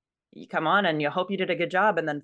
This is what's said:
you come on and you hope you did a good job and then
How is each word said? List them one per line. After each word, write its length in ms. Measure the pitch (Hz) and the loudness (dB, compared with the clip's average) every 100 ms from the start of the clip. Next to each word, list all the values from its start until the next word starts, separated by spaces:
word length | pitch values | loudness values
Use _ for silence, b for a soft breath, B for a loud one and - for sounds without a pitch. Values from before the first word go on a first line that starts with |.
| _ _ _ | _ _ _
you 140 | - - | -20 -6
come 200 | 170 156 | -2 2
on 180 | 196 | 2
and 160 | 190 151 | 2 0
you 80 | 143 | 0
hope 220 | 180 180 | -2 -4
you 80 | 190 | -2
did 100 | 185 | -2
a 80 | 165 | -2
good 140 | 170 | 0
job 260 | 185 214 165 | 2 2 2
and 100 | 156 | -2
then 140 | 147 | -6